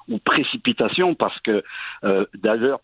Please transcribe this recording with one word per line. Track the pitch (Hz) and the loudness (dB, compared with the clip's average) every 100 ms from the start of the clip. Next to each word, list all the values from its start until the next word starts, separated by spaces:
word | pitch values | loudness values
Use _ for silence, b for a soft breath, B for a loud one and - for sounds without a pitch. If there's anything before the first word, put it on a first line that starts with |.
| B | B
ou | - | -4
précipitation ? | - - 135 - - 113 113 - 180 | 0 0 0 -2 -2 0 0 2 2
Parce | 160 104 - | 2 -2 -2
que, | - 104 - B B B | 0 0 -2 B B B
euh, | 101 98 101 | 0 2 0
d'ailleurs, | 101 110 113 127 135 | 0 0 2 0 -2